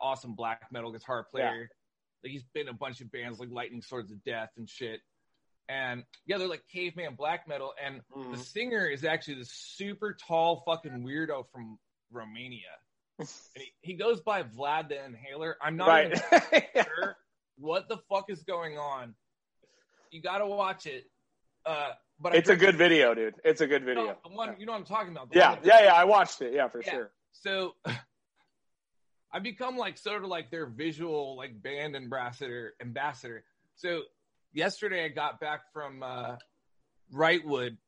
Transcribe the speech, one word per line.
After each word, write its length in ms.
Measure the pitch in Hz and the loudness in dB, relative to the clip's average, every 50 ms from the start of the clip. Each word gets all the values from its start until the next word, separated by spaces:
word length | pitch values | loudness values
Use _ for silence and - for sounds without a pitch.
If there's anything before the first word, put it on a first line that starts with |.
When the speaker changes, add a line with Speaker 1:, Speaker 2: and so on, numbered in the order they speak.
Speaker 1:
awesome 340 | - 135 135 131 - 120 110 | -4 -4 -4 -4 -8 -12 -10
black 380 | 98 117 113 113 113 113 - 127 | -8 -6 -6 -6 -8 -10 -14 -12
metal 180 | 120 117 117 | -10 -10 -10
guitar 320 | 113 113 - - 127 117 110 - | -12 -12 -8 -6 -6 -6 -6 -8
player. 140 | - 135 131 | -4 -2 -2
Speaker 2:
Yeah. 220 | 117 117 117 120 117 _ _ _ _ _ _ _ _ _ _ - | -2 -2 -6 -10 -16 _ _ _ _ _ _ _ _ _ _ -16
Speaker 1:
Like, 80 | 131 139 | -14 -14
he's 100 | 139 123 _ - | -14 -14 _ -10
been 100 | 151 147 | -10 -8
in 60 | 131 | -8
a 20 | 120 | -10
bunch 280 | 110 143 131 123 - | -10 -10 -10 -10 -12
of 120 | 127 110 - | -16 -14 -12
bands 260 | 123 120 123 117 104 | -10 -10 -10 -12 -12
like 120 | 127 120 120 | -12 -12 -10
Lightning 300 | 120 120 104 120 120 107 | -8 -8 -8 -10 -14 -14
Swords 280 | - 131 123 107 95 | -10 -10 -10 -10 -10
of 140 | 107 101 - | -14 -14 -10
Death 260 | 131 117 113 110 110 _ | -8 -6 -6 -8 -10 _
and 120 | 117 113 104 | -16 -18 -16
shit. 320 | - - 131 113 110 - _ _ _ _ _ _ _ _ _ _ _ _ _ - | -14 -12 -10 -10 -10 -12 _ _ _ _ _ _ _ _ _ _ _ _ _ -10
And 340 | 135 135 131 127 123 117 117 _ - - _ | -8 -6 -4 -6 -6 -8 -10 _ -20 -14 _
yeah, 120 | - 196 196 | -6 -6 -4
they're, 100 | 185 185 | -4 -6
like, 180 | 165 151 - _ - | -8 -10 -12 _ -12
caveman 420 | 180 180 180 165 175 170 147 127 | -8 -8 -8 -8 -8 -10 -10 -10
black 320 | 123 143 151 170 175 - | -6 -4 -4 -4 -4 -6
metal. 260 | - 147 139 135 135 - - | -10 -10 -8 -8 -10 -10 -10
And 200 | 143 139 135 123 - _ - | -10 -12 -12 -12 -18 _ -16
Speaker 2:
Mm-hmm. 160 | 139 131 123 123 | -14 -12 -12 -12
Speaker 1:
the 60 | 123 | -12
singer 460 | 127 - - 208 240 247 233 214 185 156 | -12 -12 -8 -8 -6 -4 -4 -4 -2 -4
is 160 | 139 131 147 | -4 -4 -2
actually 300 | 156 160 160 - 151 143 | -2 -2 -2 -4 -8 -14
this 180 | 127 123 - - | -14 -14 -16 -18
super 600 | - - - - - 196 202 208 202 214 208 190 - - | -18 -18 -16 -14 -12 -10 -10 -10 -8 -10 -10 -10 -10 -8
tall 380 | - 165 165 165 170 170 165 - | -2 0 2 2 2 2 0 -2
fucking 380 | 170 165 160 - 147 127 123 120 | -4 -4 -4 -4 -10 -12 -10 -10
weirdo 380 | 127 139 156 160 156 147 135 123 - - | -8 -6 -6 -4 -4 -6 -8 -8 -12 -16
from 260 | 127 113 110 110 - _ _ _ _ _ _ | -18 -18 -18 -18 -20 _ _ _ _ _ _
Romania. 520 | 117 120 113 110 110 117 123 127 123 110 90 90 78 - _ _ | -16 -16 -14 -14 -14 -16 -16 -16 -16 -16 -18 -18 -20 -20 _ _
Speaker 2:
<laughs> 280 | _ _ _ _ _ - | _ _ _ _ _ -16
Speaker 1:
And 80 | 156 - - - - - - | -16 -16 -16 -20 -20 -20 -20
he, 180 | 131 135 - _ _ - 165 185 | -20 -20 -20 _ _ -14 -12 -8
he 20 | |
goes 260 | 165 202 233 233 196 - | -4 0 0 0 0 0
by 200 | 220 208 190 156 | -2 -2 -2 -2
Vlad 440 | 117 110 117 139 143 151 160 160 143 | -6 -8 -6 -4 -2 -2 -2 -2 -4
the 160 | 147 139 135 | -6 -10 -10
Inhaler. 520 | 135 120 110 127 139 139 147 160 165 - - 139 | -12 -16 -18 -16 -14 -12 -8 -8 -8 -8 -6 -4
I'm 140 | 156 160 | -4 -2
not 100 | 165 185 175 | 2 6 8
Speaker 2:
Right. 180 | 165 156 156 | 8 8 8
Speaker 1:
even 560 | 135 - - - - 339 - - - - - - - | 4 2 -2 2 6 6 6 8 8 4 4 4 4
Speaker 2:
<laughs> 160 | - 262 202 | 2 0 0
Speaker 1:
sure 320 | - 160 170 185 202 190 - _ _ _ _ _ _ _ - | 0 0 -6 -6 -6 -6 -10 _ _ _ _ _ _ _ -12
what 300 | 139 156 165 190 190 - | -6 -2 -2 -2 -2 -4
the 100 | 226 190 - - | -8 -8 -6 -2
fuck 200 | 196 196 196 214 | -2 -2 -2 -4
is 120 | 196 160 - | -10 -10 -8
going 320 | - 185 170 170 160 151 147 | -6 -6 -6 -6 -6 -6 -6
on. 360 | 147 147 139 131 123 120 107 _ _ _ _ _ _ _ _ _ _ _ _ _ _ _ _ _ _ _ 165 | -6 -6 -6 -8 -8 -12 -16 _ _ _ _ _ _ _ _ _ _ _ _ _ _ _ _ _ _ _ -14
You 100 | 165 165 | -8 -4
gotta 240 | 180 185 202 208 | -2 0 0 0
watch 400 | 202 202 202 196 190 190 - - | 0 0 0 0 0 -2 -4 -8
it. 180 | 156 135 123 - _ _ _ _ _ _ _ _ _ _ _ - | -10 -10 -10 -12 _ _ _ _ _ _ _ _ _ _ _ -6
Uh, 240 | 160 160 147 147 135 117 - _ _ _ - | -4 -4 -2 -4 -6 -6 -10 _ _ _ -6
but 120 | 147 175 175 | 0 4 6
I 40 | |
Speaker 2:
It's 120 | 165 160 202 | 6 8 8
a 40 | 196 | 6
Speaker 1:
directed 140 | 175 180 | 8 8
Speaker 2:
good 120 | 196 180 156 | 6 6 8
video, 360 | 175 175 165 156 131 120 117 | 6 8 8 8 6 6 6
dude. 200 | 113 113 110 107 - - | 4 0 -4 -4 0 2
It's 160 | 160 156 156 | 2 4 4
a 60 | 160 | 2
good 180 | 135 143 139 131 | 2 2 0 0
video. 220 | 127 123 120 110 | 0 -2 -2 -2
Speaker 1:
No, 100 | 104 95 - - | -4 -4 -8 -12
the 60 | 170 190 | -16 -10
one, 140 | 214 226 214 | -10 -8 -8
Speaker 2:
Yeah. 40 | 214 190 | -10 -10
Speaker 1:
you 40 | 208 | -10
know 60 | 226 226 | -8 -8
what 60 | 208 | -8
I'm 60 | 170 | -6
talking 240 | - 196 220 208 180 165 | -4 -4 -4 -4 -6 -10
about. 180 | 143 131 123 | -14 -4 4
The 80 | 147 175 | 6 8
Speaker 2:
Yeah, 100 | 180 143 117 | 8 8 8
Speaker 1:
one 80 | - 156 | 6 8
that 40 | |
Speaker 2:
yeah, 180 | 185 220 226 208 | 12 12 12 12
yeah. 80 | 196 175 | 12 12
I 100 | 170 175 | 10 10
watched 360 | 190 214 202 180 - - - | 8 8 8 6 4 0 -6
it. 140 | 135 120 127 | -4 -2 0
Yeah, 140 | 143 135 120 | 0 0 0
for 120 | - 120 113 | -2 -6 -8
Speaker 1:
Yeah. 80 | - 160 | -6 -6
Speaker 2:
sure. 200 | 131 113 101 _ _ _ _ _ | -6 -6 -8 _ _ _ _ _
Speaker 1:
So 420 | - - 202 190 190 185 175 - _ - | -10 -6 -4 -2 -2 -2 -4 -6 _ -8
<laughs> 0 | 165 123 123 - _ _ _ _ _ _ _ _ _ _ _ _ _ _ _ _ _ _ _ _ _ _ _ _ _ - | -8 -8 -8 -10 _ _ _ _ _ _ _ _ _ _ _ _ _ _ _ _ _ _ _ _ _ _ _ _ _ -8
I 80 | 180 | -8
become, 360 | 190 240 202 214 247 254 254 | -6 -8 -8 -8 -8 -6 -4
like, 220 | 247 220 190 160 - | -4 -6 -6 -6 -8
sort 240 | - 202 208 208 190 | -8 -6 -6 -6 -6
of, 60 | 190 | -6
like, 200 | 180 165 160 117 | -6 -6 -8 -8
their 160 | 170 165 156 | -8 -8 -8
visual, 680 | 123 113 113 151 165 151 143 170 170 156 147 143 135 135 | -8 -8 -6 -6 -6 -4 -4 -4 -4 -2 -2 -4 -4 -8
like, 240 | 127 131 135 117 107 | -10 -12 -14 -14 -12
band 340 | 95 135 139 143 147 151 143 | -10 -8 -6 -6 -6 -6 -8
ambassador, 800 | 135 131 120 135 131 123 123 123 - 143 127 120 123 117 107 - - | -8 -8 -6 -6 -6 -6 -6 -8 -8 -8 -8 -8 -8 -10 -10 -12 -14
ambassador. 640 | 123 123 117 135 139 147 139 - - 120 117 110 - _ _ _ _ _ _ | -12 -10 -8 -6 -6 -6 -6 -8 -12 -14 -14 -14 -16 _ _ _ _ _ _
So 260 | _ - 180 170 160 135 - _ _ _ _ _ _ _ _ - | _ -6 -4 -4 -4 -6 -10 _ _ _ _ _ _ _ _ -4
yesterday 520 | 147 165 196 190 - 214 202 185 175 165 | -2 -2 -2 -2 -4 -6 -4 -4 -2 -4
I 40 | 156 | -4
got 300 | 135 151 147 143 120 113 | -4 -4 -4 -6 -6 -6
back 320 | 156 151 151 147 - _ - | -8 -6 -8 -8 -10 _ -14
from, 300 | 151 147 139 135 131 131 | -12 -12 -12 -12 -12 -12
uh, 340 | 127 127 123 120 120 123 120 - _ _ _ _ _ _ _ _ _ _ _ _ - 127 | -10 -10 -8 -8 -10 -10 -12 -16 _ _ _ _ _ _ _ _ _ _ _ _ -10 -2
Wrightwood, 640 | 139 160 165 175 175 156 151 143 131 123 120 113 - _ | 2 4 4 4 4 2 0 -2 -2 -2 -2 -6 -10 _